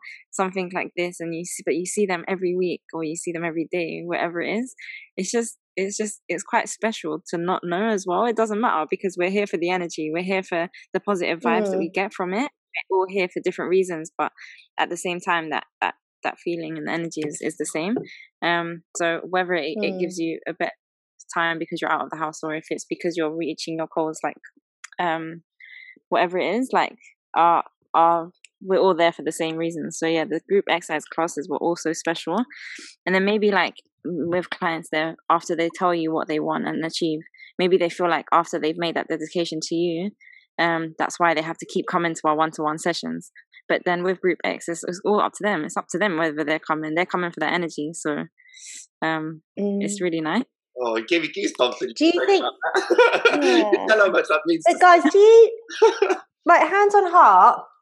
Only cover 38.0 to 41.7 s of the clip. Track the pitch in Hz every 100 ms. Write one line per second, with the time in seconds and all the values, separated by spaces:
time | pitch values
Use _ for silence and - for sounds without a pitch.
38 | 175 156 - 160 165 165 151 170 170 -
39 | - 160 220 180 170 160 - 170 175 165
40 | 202 - - _ _ - 170 165 165 160
41 | - - 170 156 160 - 165